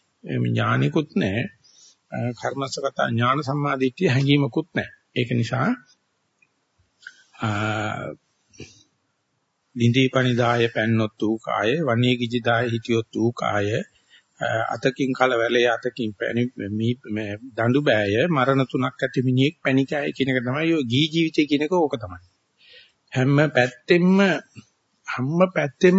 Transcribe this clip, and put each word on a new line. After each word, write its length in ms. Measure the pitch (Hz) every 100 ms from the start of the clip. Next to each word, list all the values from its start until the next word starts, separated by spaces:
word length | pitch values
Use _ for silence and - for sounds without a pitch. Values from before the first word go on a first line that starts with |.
| _ _
එහෙම 200 | - 131 120
ඥානිකුත් 640 | 113 107 123 139 156 151
නැහැ. 300 | - 107 101 196 - _ _ - _ _
අ, 60 | 127 120
කර්මස්සගත 680 | 120 123 131 135 - 139 -
ඥාන 360 | 139 117 120 135
සම්මාදිට්ඨිය 680 | 135 147 143 139 131 - 180
හැඟීමකුත් 600 | 127 139 143 139 - -
නැහැ. 240 | - - - _
ඒක 180 | - 120
නිසා, 380 | 123 117 - 160 254 - _ _ _ _ _ _ _ _ _ _ _ - - _ -
අ, 120 | 113 104 107 107 107 - - - _ _ _ - - _ _ _ _ _ _ _ _ _ _ -
ලිඳී 320 | 120 123 131
පනිදාය 580 | 131 127 120 120 120 117
පැන්නොත් 500 | 117 110 113 110 -
ඌ 160 | 107 110
කාය, 340 | - 104 104 147
වනේ 320 | 151 117 123 123
ගිජිදාය 500 | 120 120 117 117 123
හිටියොත් 420 | 117 117 117 113
ඌ 180 | - 113
කාය, 360 | 123 117 104 101 120 196 _ _ - _ -
අ, 60 | 120 113 113
අතකින් 420 | 117 139 - 135
කලවැලේ, 540 | 131 131 120 117 120 120
අතකින් 440 | 113 123 - 110
පැණි, 300 | 104 117 113 123 - 98
මී, 240 | 107 113 123 -
මේ 260 | 107 107 104 127
දඬු 300 | 113 113 131
බෑය, 320 | 147 107 104 104 170
මරණ 380 | 156 127 135 131
තුනක් 360 | 139 131 -
ඇති 180 | 131 -
මිනිහෙක් 340 | 127 127 135 -
පැණිකෑය 540 | - 135 135 151 147
කියන 180 | 147 131
එක 100 | 131
තමයි 340 | 120 135 165
ඔය 100 | 165
ගී 240 | 127 127 156
ජීවිතය 340 | 160 160 - 147
කියන 180 | 147
එක 100 | 151
ඕක 220 | 185 151 139
තමයි. 240 | 104 92 _ _ _ _ _ - - _ _
හැම 240 | 131 131 143 151
පැත්තෙම, 680 | 139 123 - - 175 180 190 196 151 - - - _ _ _ -
හැම 320 | - 131 165 185
පැත්තෙම 500 | 175 147 - 185